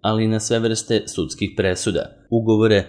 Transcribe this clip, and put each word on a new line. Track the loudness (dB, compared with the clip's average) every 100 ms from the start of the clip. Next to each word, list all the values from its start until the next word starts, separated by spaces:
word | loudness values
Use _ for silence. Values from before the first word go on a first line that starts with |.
ali | -2 0
i | 0
na | 0
sve | -2 -2
vrste | 0 -2 -2 -2 -2
sudskih | -6 -6 -4 -6 -2
presuda, | -2 0 -2 -2 -4 -12 _
ugovore | -2 2 4 4 4